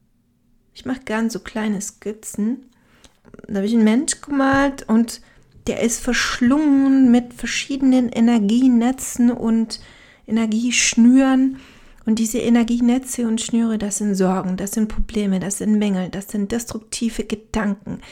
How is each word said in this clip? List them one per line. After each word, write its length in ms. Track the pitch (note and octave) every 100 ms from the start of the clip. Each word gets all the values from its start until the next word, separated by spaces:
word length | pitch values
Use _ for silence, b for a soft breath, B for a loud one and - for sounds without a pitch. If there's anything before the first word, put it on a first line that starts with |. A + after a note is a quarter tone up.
| _ _ _ _ _ _ _
Ich 140 | - B3+
mach 180 | C4
gern 240 | - G#3+ A3+
so 120 | A#3
kleine 400 | - A3 G#3+ G3
Skizzen. 880 | - - G3+ G#3+ - - G#3+ C#4 - b b b b b _ - -
Da 120 | G3
hab 60 |
ich 100 | G#3
einen 100 | A#3
Mensch 360 | G#3+ A#3 D#4+ -
gemalt 680 | - C#4+ C4+ C4+ C#4 C#4 -
und 320 | A3 A#3 - b b b b -
der 140 | -
ist 200 | A#3 -
verschlungen 1120 | B3 A#3+ - - A#3+ D4 D#4 C#4 C4+ C4+ C4
mit 240 | A#3+ B3
verschiedenen 720 | - A#3+ - - C4+ C4+ B3+ A#3+
Energienetzen 1200 | - A3+ A#3 G3+ A#3+ C4 A#3 A#3+ C4 - - A#3+
und 500 | A#3+ A3+ A3+ A3+ - B B B B B
Energieschnüren. 1300 | A3 A3 A3 A#3+ A#3 - - A#3+ C4 C4+ C4 C4 C4+ B B B B -
Und 140 | A3
diese 180 | A3 A#3+
Energienetze 880 | A#3 A#3 A#3 A#3+ A#3+ B3+ B3+ - A#3
und 140 | A3+
Schnüre, 380 | - A#3 A3+ A3
das 200 | G#3 -
sind 160 | G#3
Sorgen, 420 | G3 F#3 F#3 F3+ F#3
das 140 | G3
sind 140 | A3+ G#3+
Probleme, 540 | - - G#3+ G3+ F#3+
das 180 | F3+ -
sind 180 | G#3+ G#3+
Mängel, 320 | G#3 F#3 F#3
das 200 | F#3+ -
sind 240 | G#3 G3+
destruktive 720 | A#3 - A3+ - - A3+ A3+
Gedanken 760 | A3 G#3+ - A3 G#3 G3 - - B